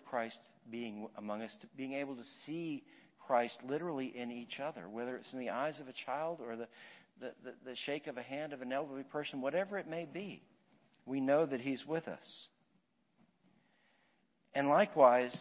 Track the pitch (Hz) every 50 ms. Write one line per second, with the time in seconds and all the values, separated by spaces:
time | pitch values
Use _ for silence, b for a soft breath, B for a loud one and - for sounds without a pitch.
0 | - - - 123 117 113 - - - - - _ - 117 113 117 120 113 104 107
1 | 107 113 - - 104 107 104 107 113 107 - - - 110 - 135 131 131 135 139
2 | 143 135 139 120 117 - - - - - 151 170 170 165 147 135 B B B B
3 | B B B _ - - 135 120 120 117 - - - 127 139 156 165 175 160 135
4 | 131 127 - 123 123 120 120 120 120 117 - - 139 151 160 120 85 92 104 113
5 | 120 123 127 - 117 - - 131 127 113 98 120 139 156 147 139 147 127 127 -
6 | - - 127 143 156 165 170 - 123 117 113 113 117 113 B B B B B B
7 | B B _ - 123 127 - - 117 127 - - - 131 123 117 - - 143 151
8 | - 156 131 123 120 120 135 143 151 156 143 127 127 123 131 139 147 143 135 135
9 | 135 - - 151 147 143 - 139 127 139 143 175 196 196 202 196 - 160 160 170
10 | 170 151 135 165 208 196 120 78 - - _ _ _ _ _ _ _ _ _ _
11 | _ 123 131 139 135 131 139 151 165 147 139 123 123 139 135 123 - 143 156 165
12 | 160 - 85 - - - - - - - _ _ _ _ _ _ _ _ _ _
13 | _ _ _ _ _ _ _ _ _ _ b b b b b b b b b b
14 | b b b b b b _ _ _ _ - 139 139 139 147 170 208 151 - 156
15 | 139 123 120 127 127 123 - -